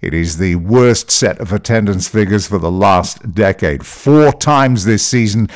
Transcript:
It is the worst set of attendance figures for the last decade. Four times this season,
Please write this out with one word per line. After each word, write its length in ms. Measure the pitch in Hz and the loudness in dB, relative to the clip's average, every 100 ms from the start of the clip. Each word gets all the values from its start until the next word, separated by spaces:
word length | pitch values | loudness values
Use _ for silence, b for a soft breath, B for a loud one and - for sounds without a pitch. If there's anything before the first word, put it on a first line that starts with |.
It 120 | - | -6
is 240 | 80 82 80 | -4 -4 -2
the 180 | 92 87 | -2 -2
worst 540 | 87 123 123 110 - | 0 2 4 2 -2
set 300 | - 101 - | -2 -2 -4
of 140 | 98 | -6
attendance 560 | 101 - 113 104 92 90 | -6 -2 0 0 -2 -2
figures 360 | 107 98 104 - | -2 0 0 -2
for 140 | 101 | -4
the 120 | 82 | -2
last 640 | 92 98 92 87 - - | 0 2 2 0 -8 -8
decade. 520 | 90 98 95 85 69 - | 0 0 0 -2 -4 -8
Four 480 | - 139 151 151 | -6 2 4 4
times 500 | - 151 143 135 117 | 2 0 2 2 0
this 200 | 98 107 | 0 0
season, 440 | - 123 110 110 104 | 0 0 0 0 -2